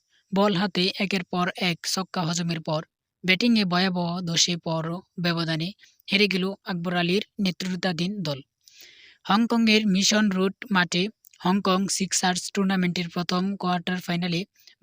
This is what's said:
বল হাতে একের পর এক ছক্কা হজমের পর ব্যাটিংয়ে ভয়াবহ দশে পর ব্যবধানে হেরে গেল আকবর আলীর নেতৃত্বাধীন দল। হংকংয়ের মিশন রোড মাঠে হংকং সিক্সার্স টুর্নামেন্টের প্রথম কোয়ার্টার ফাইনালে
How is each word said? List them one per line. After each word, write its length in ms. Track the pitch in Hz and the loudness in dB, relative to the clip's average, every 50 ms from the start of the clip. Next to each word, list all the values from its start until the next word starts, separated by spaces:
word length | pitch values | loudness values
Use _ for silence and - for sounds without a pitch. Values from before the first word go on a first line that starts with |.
| _ _ _ _ _ - 185 | _ _ _ _ _ -4 0
বল 180 | 196 202 208 202 | 2 2 4 2
হাতে 360 | 170 208 196 - 180 180 190 - - | 2 0 0 0 0 0 0 0 -2
একের 240 | 208 185 - 190 180 | -4 -2 -2 -4 -4
পর 260 | - - 180 180 185 - | -4 -2 -2 -2 -2 -2
এক 220 | - 190 175 170 - - | -4 -2 -4 -4 -4 -6
ছক্কা 340 | - - 190 185 - - 190 | -6 -4 -4 -6 -4 -4 -4
হজমের 400 | 170 160 170 170 175 170 170 165 | -2 -2 -2 -2 -2 -2 -4 -4
পর 240 | 156 165 156 156 - _ _ _ _ _ _ _ - | -4 -4 -4 -4 -4 _ _ _ _ _ _ _ 0
ব্যাটিংয়ে 400 | 180 185 180 240 240 233 214 202 | 0 2 4 4 4 4 4 4
ভয়াবহ 560 | 180 175 175 190 190 175 180 175 170 175 185 | 2 2 2 2 2 0 0 -2 -2 -4 -4
দশে 360 | 185 165 165 151 - - 175 | -4 -2 0 0 0 0 0
পর 420 | 165 - 170 160 160 156 165 170 190 - _ - 185 | -4 -4 -4 -4 -4 -4 -4 -6 -8 -10 _ -10 -4
ব্যবধানে 520 | 175 175 170 165 170 160 165 156 165 190 208 _ - - _ _ - - | -2 -2 0 0 -2 -2 -2 -2 -4 -6 -8 _ -20 -20 _ _ -8 -2
হেরে 160 | 202 202 208 | 0 2 2
গেল 260 | 196 185 180 185 196 196 - - | 2 2 -2 -2 -2 -4 -8 -8
আকবর 320 | - 190 170 170 185 175 | -8 -6 -4 -4 -2 -2
আলীর 300 | 180 175 170 180 214 - _ _ - | 0 0 0 0 -2 -2 _ _ -2
নেতৃত্বাধীন 840 | 202 180 175 - 190 185 185 175 - 185 175 151 175 190 214 208 170 | -2 -2 -2 -2 -6 -6 -6 -4 -2 -4 -2 -2 -4 -4 -4 -6 -6
দল। 180 | 151 143 135 - _ _ _ _ - _ - - - - - - - - _ - | -6 -6 -8 -10 _ _ _ _ -20 _ -20 -20 -20 -20 -20 -20 -20 -20 _ -2
হংকংয়ের 640 | - 190 220 233 220 233 233 226 220 214 214 220 | 2 2 2 4 2 2 2 4 6 4 4 4
মিশন 420 | 208 185 190 196 - 214 214 214 208 | 4 2 2 4 4 4 4 4 2
রোড 240 | 185 185 190 196 - - - - | 2 2 0 0 -2 -4 -6 0
মাঠে 360 | 202 185 175 165 - 175 185 220 - _ _ - _ - | 2 2 2 2 0 -2 -2 -2 -4 _ _ -20 _ -2
হংকং 480 | - 180 190 202 - 196 185 190 196 | 0 2 2 2 4 2 2 2 2
সিক্সার্স 640 | 175 - - 196 175 - - - 180 180 180 - - | 0 -2 -2 -2 -2 -2 0 2 2 0 0 -4 -4
টুর্নামেন্টের 580 | - 202 196 190 196 185 180 175 170 180 175 170 | -2 0 0 2 2 2 2 0 0 -2 -4 -4
প্রথম 460 | - 175 170 - 180 180 190 196 202 | -4 -6 -2 0 0 0 0 0 -2
কোয়ার্টার 440 | - - 180 180 175 170 - 185 180 | -2 -2 -2 -2 0 -2 -4 -6 -6
ফাইনালে 460 | - - 175 170 180 180 170 170 208 _ _ _ _ - _ - | -4 -4 -4 -2 -2 -2 -2 -2 -4 _ _ _ _ -20 _ -2